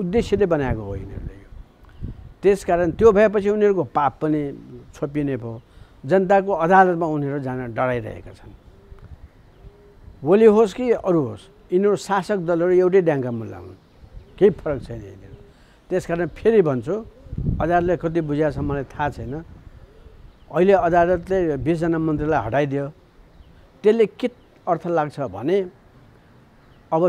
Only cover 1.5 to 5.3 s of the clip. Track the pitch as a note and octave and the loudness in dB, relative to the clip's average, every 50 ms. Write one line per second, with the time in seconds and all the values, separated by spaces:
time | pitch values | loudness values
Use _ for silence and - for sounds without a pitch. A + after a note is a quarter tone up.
1.5 | - - - _ _ _ - - - - - - - - - - - _ - F#3 | -20 -20 -20 _ _ _ -20 -20 -18 -14 -12 -12 -12 -14 -18 -20 -10 _ 2 2
2.5 | G3+ F#3+ - - F3 E3+ F3 E3+ D3+ - G#3+ A3+ G3 G3 A3 G#3+ G3+ A3 G3 G3+ | 2 2 0 0 0 2 2 0 0 6 6 6 8 8 4 4 2 0 0 0
3.5 | G#3 G#3+ G#3 G#3 G3 F3+ D3+ A#2 - D3+ C#3+ C3+ - - - D#3 D3+ D3+ D3 C#3 | 0 2 2 2 2 2 -2 -2 -2 0 0 0 -2 -2 -2 -2 -2 -2 -2 -6
4.5 | C3+ A2+ A2+ C3 C3 A#2+ B2 - - - - D3 C#3+ D3 D3 C#3 | -8 -12 -16 -20 -20 -20 -20 -18 -12 -8 -8 -6 -4 -4 -4 -4